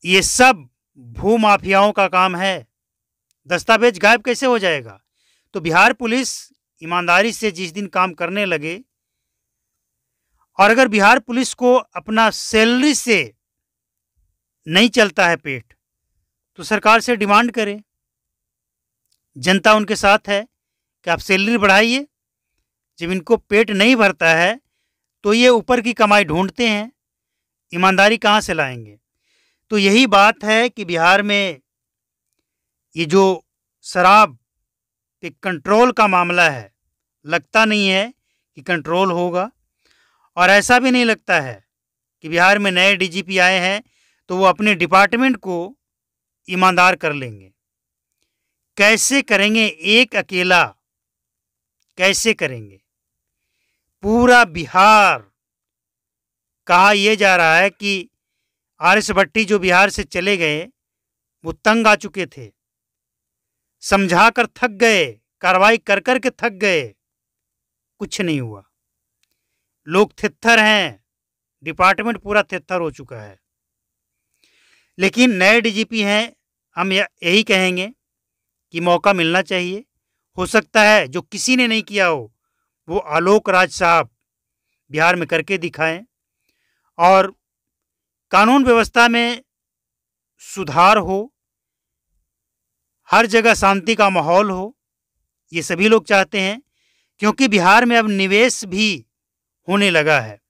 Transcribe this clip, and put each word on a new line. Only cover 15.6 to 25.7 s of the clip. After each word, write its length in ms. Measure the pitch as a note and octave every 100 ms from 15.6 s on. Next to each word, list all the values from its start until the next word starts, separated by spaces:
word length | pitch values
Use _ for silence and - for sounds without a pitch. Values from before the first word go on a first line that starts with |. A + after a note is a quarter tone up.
| - _ _ _ _ _ _ _ _ _
तो 80 |
सरकार 360 | E3 G#3+ G#3+ A3+
से 160 | G#3+ A#3+
डिमांड 360 | G3+ G3+ A#3+
करें। 300 | A3+ G#3 G#3 _ _ _ _ _ _ _ _ _ _ _ _ _ _ _ -
जनता 360 | B2+ G3 A3
उनके 220 | G#3+ G3+ G#3
साथ 240 | G#3 G#3 -
है 200 | G3+ A3 _ _ _ _ _
कि 60 | -
आप 100 | E3
सैलरी 380 | - F#3+ G3+ A#3
बढ़ाइए। 500 | G3+ F#3+ A3+ B3+ C#4+ _ _ _ _ _ _ _ _ _
जब 120 | E3+
इनको 260 | F#3 E3 A3+
पेट 340 | _ G#3 A3
नहीं 240 | G3+ G#3+ C4
भरता 340 | G#3 F3+ E3
है 320 | E3 F3+ A#3+ _ _ _ _ _ _
तो 100 | G#3
ये 160 | A3+ B3
ऊपर 320 | A#3+ F#3